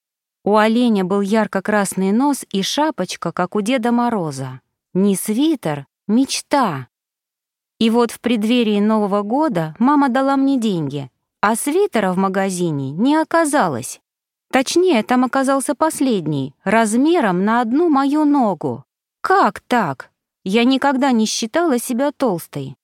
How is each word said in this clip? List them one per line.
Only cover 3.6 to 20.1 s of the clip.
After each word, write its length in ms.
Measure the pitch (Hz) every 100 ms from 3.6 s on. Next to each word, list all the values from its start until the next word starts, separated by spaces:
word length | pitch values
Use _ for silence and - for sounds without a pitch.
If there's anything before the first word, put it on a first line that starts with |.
Деда 300 | 202 262 240
Мороза. 720 | 240 240 220 160 135 135 127 _ _ _ 180
Не 200 | 202 190
свитер, 720 | - 214 302 294 165 143 139 _ -
мечта. 800 | 226 269 - - 285 226 143 127 _ _ _ _ _ _ _ _ -
И 140 | 226
вот 180 | 233 233
в 100 | -
преддверии 600 | 240 240 214 247 220 208
Нового 420 | 214 220 208 202
года 540 | 208 254 311 175 156 156
мама 320 | 247 294 277
дала 260 | 247 269 277
мне 240 | 269 269
деньги, 520 | 220 175 143 143 139 _ _ _
а 140 | 202 226
свитера 560 | - 330 403 233 190
в 60 | 185
магазине 720 | 196 190 196 180 175 147 135
не 260 | 151 254 311
оказалось. 840 | 311 330 311 285 190 120 - - _ _ _ _ _
Точнее, 520 | 254 269 339 370 247
там 220 | 214 254 254
оказался 500 | 269 262 277 262 285
последний, 800 | 320 - 277 208 151 147 131 -
размером 800 | 190 220 220 233 294 349 220 175 202
на 160 | 233
одну 260 | 233 269 349
мою 380 | 269 277 302 294
ногу. 580 | 285 220 175 143 120 - _ _ _
Как 380 | - 381 240 -
так? 500 | - 240 170 135 -